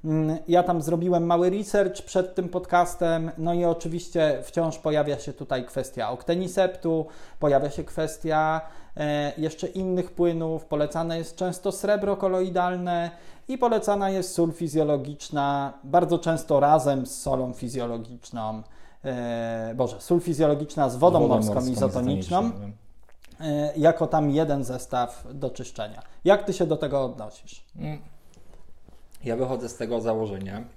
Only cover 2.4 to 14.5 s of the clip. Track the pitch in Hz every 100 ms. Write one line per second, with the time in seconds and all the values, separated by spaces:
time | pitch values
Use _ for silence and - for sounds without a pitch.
2.4 | 175 180 180 175 175 - 170 165 160 160
3.4 | 160 175 175 165 165 170 - 170 156 135
4.4 | 135 - 165 156 156 151 147 139 - -
5.4 | 151 131 123 - 127 - 107 123 - 170
6.4 | 185 190 185 185 170 160 156 - - -
7.4 | 151 139 143 151 147 - 156 - 160 156
8.4 | 156 160 160 - - - 151 147 147 143
9.4 | 156 156 170 190 190 180 180 - 175 165
10.4 | 165 160 - 151 151 165 165 165 160 -
11.4 | 180 180 202 185 202 208 196 196 196 185
12.4 | 185 180 180 180 180 175 170 - - -
13.4 | - 254 240 220 208 202 196 190 185 -
14.4 | 165